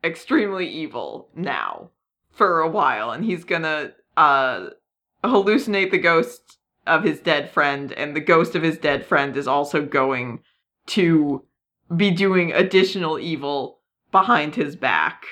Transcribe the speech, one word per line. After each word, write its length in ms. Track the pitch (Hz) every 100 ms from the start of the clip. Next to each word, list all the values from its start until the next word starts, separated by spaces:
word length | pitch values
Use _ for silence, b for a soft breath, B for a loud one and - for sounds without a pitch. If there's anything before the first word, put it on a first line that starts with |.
extremely 640 | 165 165 - 277 208 190 175
evil 600 | 147 156 120 78 - - -
now 560 | 170 104 50 50 - _ _ _ _
for 280 | - 202 165
a 100 | 160
while, 420 | 208 143 110 113
and 120 | 117
he's 200 | 226 180
gonna, 480 | - 170 160 151 139 _ _ -
uh, 540 | 151 139 131 104 92 - _ _ _ _
hallucinate 680 | 247 240 196 226 - 202 190
the 60 | 185
ghost 600 | 170 165 165 - _ _ _ _ -
of 180 | 160
his 160 | 202 147
dead 320 | 170 147 143
friend, 400 | - 143 139 139
and 220 | - 143 147
the 60 |
ghost 340 | 151 165 165 170
of 80 |
his 140 | 165 160
dead 280 | 151 139 -
friend 320 | 147 139 135
is 100 | 135
also 380 | 143 147 156 147
going 540 | 143 135 131 123 113 _ _ _ _ -
to 560 | - 170 160 147 135 _ _ _ _ _ 170
be 160 | 202
doing 400 | 175 196 185 170
additional 680 | - 190 190 185 196 160 156
evil 600 | 165 156 143 143 139 _ _ _ _
behind 440 | 190 233 233 151 -
his 200 | 143 -
back. 480 | 127 82 78 - -